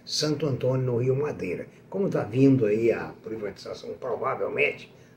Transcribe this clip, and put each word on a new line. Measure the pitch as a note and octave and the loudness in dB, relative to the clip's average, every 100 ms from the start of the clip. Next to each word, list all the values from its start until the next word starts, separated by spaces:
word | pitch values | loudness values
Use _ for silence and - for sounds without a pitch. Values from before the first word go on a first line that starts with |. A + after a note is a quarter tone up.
Santo | - - D3+ D3 D#3 | -8 -2 0 0 0
Antônio | B2 B2+ C3 B2+ | 0 0 0 0
no | A#2 | 0
Rio | B2+ C3+ | 2 0
Madeira. | D3 A2 F2+ E2+ - - - | -2 -4 -6 -6 -8 -16 -10
Como | F#3+ F#3+ | -2 -2
tá | D3+ | -2
vindo | G#2 B2 C#3 B2+ G#2+ | -2 6 6 8 4
aí | G#2+ A#2 | 4 4
a | G#2 D#2+ - | 2 -4 -12
privatização, | - A2 G2+ F#2+ G#2+ F#2+ - - | -12 -8 -8 -10 -12 -12 -10 -10
provavelmente, | C3 G#2+ B2 B2 G2 C#3 C#3+ - - - - | -6 -4 -4 -2 -4 0 0 -2 -14 -20 -20